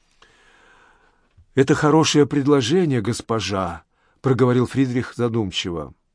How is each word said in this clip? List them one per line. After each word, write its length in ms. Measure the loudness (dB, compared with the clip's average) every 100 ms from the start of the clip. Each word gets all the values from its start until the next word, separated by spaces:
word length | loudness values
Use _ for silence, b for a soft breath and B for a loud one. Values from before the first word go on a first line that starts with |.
| _ b b b b b b b b b b b b b _ 0
«Это 200 | 2 2
хорошее 500 | 4 4 4 2 2
предложение, 760 | 0 2 2 2 0 0 -2
госпожа», 840 | -4 -6 -4 -6 -4 -4 -6 -10 -18 _ _ _
проговорил 460 | -2 2 2 2 0
Фридрих 460 | 0 -2 -2 -6 -4
задумчиво. 760 | -4 -2 -4 -6 -6 -8 -10 -16 _